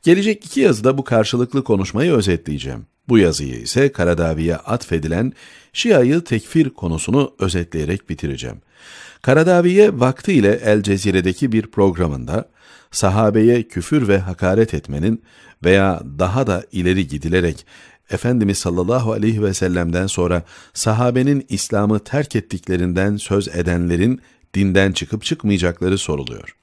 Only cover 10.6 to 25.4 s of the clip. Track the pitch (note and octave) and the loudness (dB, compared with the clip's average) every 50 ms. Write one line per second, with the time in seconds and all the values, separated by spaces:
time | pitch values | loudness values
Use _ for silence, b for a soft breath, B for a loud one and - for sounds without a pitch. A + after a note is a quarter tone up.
10.6 | B2 A2 G#2+ G#2+ F#2+ G#2 G2 F#2+ F#2+ G#2 F#2 F#2+ F2 F#2 F2+ - C#3 B2+ A2 A2 | 2 2 2 2 2 0 -2 0 0 0 0 2 0 0 -2 -2 -2 0 0 -2
11.6 | G#2+ - - - G2 G2 F2 E2+ F2+ D#2+ C#2+ C2 A#1+ B1+ D#2 A2 - _ b b | -2 -2 0 2 2 2 2 0 -2 -2 -2 -6 -6 -6 -6 -6 -6 _ b b
12.6 | b b b b b b - - - F#2+ F#2 G#2+ A2+ G#2 G#2 A2 G#2+ A#2 A#2+ A#2+ | b b b b b b -6 -2 0 0 2 2 2 2 4 4 4 4 4 2
13.6 | A2 - - F2+ E2+ - D3+ D3+ B2 G2+ G2+ F#2+ F#2 F#2+ F2+ - G2+ F2+ F#2 A2 | 0 -4 -8 -10 -6 -2 -2 0 2 2 2 0 0 -4 -6 -2 0 0 2 2
14.6 | A2+ A2 - D2 - - C#2 C#2+ D#2+ G#2+ A2+ - b b b b b b b b | 2 0 0 -8 -6 -6 -6 -2 -2 -2 -2 -2 b b b b b b b b
15.6 | - F2 F#2 G2 G2 F#2+ F2+ D#2+ - B1+ C#2+ C#2+ F#2 F#2 F#2+ C3 C3+ G#2 F#2+ F2+ | 2 4 4 4 4 2 0 -2 -6 -14 -4 -2 -2 0 0 -2 -2 0 -2 -4
16.6 | - _ - F#2+ F2 F2+ F#2 F#2+ F#2 C2+ D2 D2 C#2 D#2+ F2 F#2 F2 E2+ D2 - | -4 _ -6 -2 0 0 0 0 -2 -4 -6 -8 -4 0 0 0 0 0 -4 -6
17.6 | - B B B B B B B B _ - - - A#2+ B2+ A#2+ G#2+ G2+ G2 - | -14 B B B B B B B B _ -8 -4 -2 -2 0 0 0 0 -2 -2
18.6 | - - F2 F2+ F2+ F#2 A#2+ B2+ A#2+ A2 A2+ G#2+ G#2 A2 A2+ G#2 G#2+ G2 F#2+ - | -4 -4 -2 -2 -2 0 0 0 0 -2 -2 0 0 0 0 0 -2 -2 -2 -2
19.6 | F#2+ F2+ F2 F2 F2 E2+ E2+ F2+ F#2 F#2+ - - F2 F2 F2 E2+ E2 B B B | -2 -2 0 -2 -2 -2 -2 -2 -2 -2 -2 -2 -2 0 0 -2 -4 B B B
20.6 | B B B - - A2+ A2 A2 B2 B2 B2 B2+ B2+ C#3 C#3+ C#3 C3 _ C3 G2 | B B B -4 -2 0 0 2 0 0 2 2 2 2 0 0 -2 _ -6 -6
21.6 | - - A2+ G2+ G#2 G#2 G#2+ G#2 - - - C#3+ C#3+ - - A2+ - _ - F2+ | -4 -2 -2 0 2 2 0 0 -2 -4 -4 -4 -4 -2 -4 -6 -4 _ -10 -10
22.6 | - - F#2 F2 F2+ F2+ F2 F#2 F#2+ G2+ G#2 G#2 - - G2+ G2+ F#2+ F2+ D#2+ F2+ | -4 -4 -2 -2 -2 -2 0 0 0 0 -2 -4 -4 -2 -2 -2 -2 -2 -4 -4
23.6 | F2 F2+ F2 F2 F2 F2 F2 E2+ F#2+ A#2 C3 B2+ b b b b b _ - F#2+ | -2 0 0 0 0 0 0 2 2 0 0 -2 b b b b b _ -2 -2
24.6 | G2 G2 F2+ G2 G2 G2 F2+ - - - - G#2+ - - E3 - | 0 2 4 4 2 2 0 -4 -6 -6 -8 -8 -4 -6 -6 -4